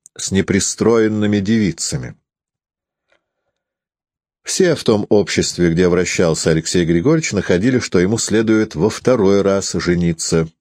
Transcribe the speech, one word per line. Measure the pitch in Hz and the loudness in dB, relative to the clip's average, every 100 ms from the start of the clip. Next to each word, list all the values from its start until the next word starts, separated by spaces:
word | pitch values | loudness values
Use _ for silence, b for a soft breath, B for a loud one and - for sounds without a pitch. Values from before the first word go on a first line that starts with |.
| _ - | _ -12
с | - | -4
непристроенными | 98 - 95 - - 104 117 110 107 104 104 | -2 0 0 -2 -2 2 2 2 0 0 0
девицами. | 98 113 98 78 - 73 62 - _ _ _ _ _ _ _ _ _ _ _ _ _ _ _ _ _ _ _ _ _ _ | 0 0 0 -2 -8 -8 -10 -16 _ _ _ _ _ _ _ _ _ _ _ _ _ _ _ _ _ _ _ _ _ _
Все | - - 185 | -6 0 0
в | 151 | 0
том | - 107 98 | 0 0 2
обществе, | 107 90 - 85 - 87 | 0 2 -2 -2 0 0
где | 82 90 | 2 2
вращался | 87 87 - 87 78 90 | 2 0 0 0 0 0
Алексей | 80 - 90 82 | 0 0 0 0
Григорьевич, | 85 104 160 - | 0 2 0 0
находили, | 101 - 90 120 123 | -4 0 0 2 0
что | - 92 | 0 0
ему | 92 110 | 0 0
следует | - 107 110 110 107 | 0 0 2 2 0
во | - 104 | 0 -2
второй | - - 127 98 98 | 0 0 2 2 2
раз | 98 98 - | 2 0 -2
жениться. | 92 90 87 85 82 - 85 80 - | -4 0 0 0 -2 -2 -2 -2 -6